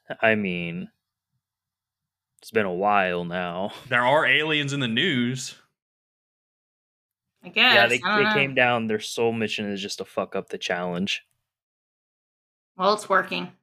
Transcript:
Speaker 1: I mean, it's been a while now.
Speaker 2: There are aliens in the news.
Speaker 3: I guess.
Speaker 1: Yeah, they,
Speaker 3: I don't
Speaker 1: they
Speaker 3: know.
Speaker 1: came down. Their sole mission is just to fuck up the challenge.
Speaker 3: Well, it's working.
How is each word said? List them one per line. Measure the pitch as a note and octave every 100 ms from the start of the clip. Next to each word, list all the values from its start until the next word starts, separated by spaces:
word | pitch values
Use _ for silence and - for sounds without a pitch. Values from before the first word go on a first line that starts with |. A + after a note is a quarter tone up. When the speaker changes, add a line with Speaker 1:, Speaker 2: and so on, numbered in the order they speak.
| - C#3
Speaker 1:
I | A2+
mean, | - - F2+ - - - _ _ _ _ _ _ _ _ _ _ _ _ _ _ _
it's | -
been | A2 G2+
a |
while | F2+ G2+ G#2 F#2 F2+
now. | F2 F2 F2+ F2 G2+ - B2+
Speaker 2:
There | B2
are | B2 D3+ C3
aliens | C#3 D#3 D3+ C#3+
in | C#3+
the | B2
news. | A2+ F#3 C3+ A#2+ C3 - - _ _ _ _ _ _ _ _ _ _ _ _ _ _ _ _ _ _
Speaker 3:
I | F3+
guess. | G3 B3 A3
Speaker 1:
Yeah, | A#2
they, | B2
Speaker 3:
I | F3+ G#3
don't |
Speaker 1:
they | G#3
Speaker 3:
know. |
Speaker 1:
came | G#3+ C3+ C3
down. | B2 A#2+ A2+
Their | G#2+
sole | - - A#2
mission | A2+ G#2+ - G#2
is | G2
just | G2 -
to | F#2+
fuck | - F#2+ F#2+
up | F#2
the | G2
challenge. | - F2+ F2+ F2 G2 - - _ _ _ _ _ _ _ _ _ _ _ _ _ _ -
Speaker 3:
Well, | F#3 G#3+
it's | -
working. | F#3+ F#3 F3+ F3+ -